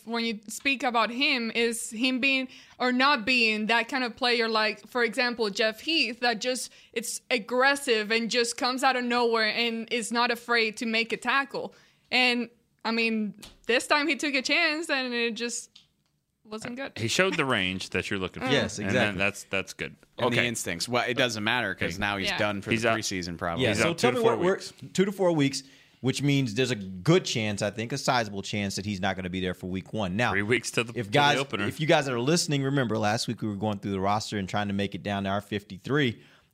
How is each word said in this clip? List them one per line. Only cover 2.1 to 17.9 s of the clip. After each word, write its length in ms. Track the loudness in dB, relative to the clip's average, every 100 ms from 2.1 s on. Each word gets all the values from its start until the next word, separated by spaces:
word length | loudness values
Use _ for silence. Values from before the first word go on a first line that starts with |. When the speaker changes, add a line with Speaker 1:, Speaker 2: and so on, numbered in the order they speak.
| 2
Speaker 1:
being, 280 | 2 2 -2 -10 -20 -2
or 140 | 0
not 320 | 4 4 4 2
being, 400 | 2 4 2 2
that 220 | 2 2
kind 160 | -2
of 120 | -4 0
player, 320 | 0 2 2
like, 380 | 2 2 -2 -6
for 160 | 0
example, 440 | 0 2 -2 0 -2
Jeff 300 | 2 0 0
Heath, 400 | -2 0 0 0
that 200 | 0 0
just, 300 | -2 -2 -4 -12 -8
it's 260 | -8 -6 -8 -2
aggressive 800 | -2 0 4 4 4 2 0 2
and 200 | 0 2
just 260 | 0 0 0
comes 260 | -2 2
out 120 | 2 2
of 80 |
nowhere 440 | 0 2 4 4 2
and 380 | 2 -2 -2 -4
is 200 | -4 -2
not 180 | 0 0
afraid 460 | 0 0 2 2 0
to 80 | -2
make 260 | 0 0
a 40 | -2
tackle. 560 | 0 0 0 -6 -8 -12 _ _ _
And, 380 | 2 2 2 -2 -10 _ _ -4
I 40 |
mean, 420 | 0 0 0 -4 -6 -18 -20 -2
this 200 | 0 2
time 200 | 0 2
he 80 | 0
took 180 | 0
a 60 | -2
chance 460 | 0 2 2 0 -2
and 240 | -2 -2
it 200 | -2 -2
just 360 | -2 -6 -6 -12 -20 _ _ _ _ _ _
wasn't 320 | _ -10 -10 -8
good. 160 | -10 -4
Speaker 2:
He 120 | -2
showed 280 | 2 2 2
the 80 |
range 460 | 2 2 2 -2 -2